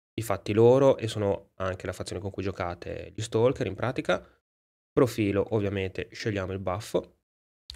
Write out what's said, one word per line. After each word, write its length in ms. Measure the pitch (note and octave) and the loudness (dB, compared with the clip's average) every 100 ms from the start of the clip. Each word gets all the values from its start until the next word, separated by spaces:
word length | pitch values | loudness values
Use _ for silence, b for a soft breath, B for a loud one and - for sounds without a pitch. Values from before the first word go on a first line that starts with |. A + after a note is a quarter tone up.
| _ | _
i 100 | - | -8
fatti 300 | A2+ F#2+ - | -4 -4 0
loro 440 | G#2 A#2 C3 C#3 - | 6 8 8 6 4
e 100 | A2 | -2
sono 440 | G#2+ G2+ G2 - - | -2 0 -2 -6 -6
anche 300 | F#2+ F#2 F#2 | -6 -4 -8
la 80 | |
fazione 280 | F#2 F#2+ F#2 | -8 -8 -8
con 100 | G2 | -8
cui 120 | G2 | -6
giocate 680 | F#2+ F#2 F2 F2 F2 E2+ E2+ | -6 -4 -6 -8 -10 -10 -10
gli 80 | F2 | -10
Stalker 460 | A2 A2 A#2+ C#3 G#2+ | -2 2 2 2 -4
in 80 | G2+ | -4
pratica. 500 | A2+ C3 D3 F3+ B B _ _ _ _ _ | -4 -2 -2 -4 B B _ _ _ _ _
Profilo, 560 | - B2+ - G2+ G2 - | 2 2 2 2 2 2
ovviamente, 540 | A2 G2+ G2 F#2+ - - | 0 0 -2 -4 -6 -10
scegliamo 420 | - A#2 G2 F#2 | -6 -4 -4 -4
il 60 | F#2+ | -4
buff. 380 | F#2+ F#2 - F3 - _ _ _ _ _ - | -4 -4 -2 -4 -4 _ _ _ _ _ -20